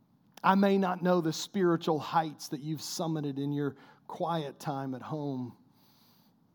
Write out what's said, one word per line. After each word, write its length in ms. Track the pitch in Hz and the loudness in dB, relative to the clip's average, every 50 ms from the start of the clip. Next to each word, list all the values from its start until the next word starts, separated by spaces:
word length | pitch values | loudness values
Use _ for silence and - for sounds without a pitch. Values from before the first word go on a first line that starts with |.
| _ _ _ _ _ _ _ - - | _ _ _ _ _ _ _ 0 4
I 100 | 175 190 | 4 6
may 240 | 196 196 196 196 196 | 6 6 6 6 4
not 240 | 190 180 185 180 | 4 2 0 0
know 180 | 165 180 180 180 | 2 4 4 4
the 140 | 160 160 156 | 4 0 -2
spiritual 640 | - - - - 202 185 175 170 165 170 180 160 147 | -2 -6 -6 -2 2 4 4 4 2 2 0 0 0
heights 520 | 135 - - 170 160 160 143 - - - | 0 0 0 0 0 0 -4 -10 -10 -8
that 120 | 160 143 | -8 -8
you've 200 | 147 151 156 135 | -4 -6 -6 -6
summited 580 | - - - - 175 160 160 156 147 143 135 135 | -6 -8 -6 -4 -2 -2 -2 -2 -2 -4 -4 -4
in 120 | 143 143 | -2 -2
your 240 | 143 143 147 139 127 - - - - _ _ - | -2 0 -2 -2 -4 -6 -14 -20 -20 _ _ -16
quiet 520 | - - 180 160 170 165 147 139 - - | -6 -4 -2 -2 0 -2 -2 -4 -8 -8
time 340 | - 160 143 135 135 135 131 | -6 -6 -4 -4 -4 -6 -6
at 80 | 123 | -8
home, 520 | 117 - 151 156 143 143 135 127 127 117 - - _ _ _ _ _ _ _ _ _ _ _ _ _ _ _ _ _ _ | -8 -8 -6 -6 -4 -4 -4 -4 -6 -8 -10 -14 _ _ _ _ _ _ _ _ _ _ _ _ _ _ _ _ _ _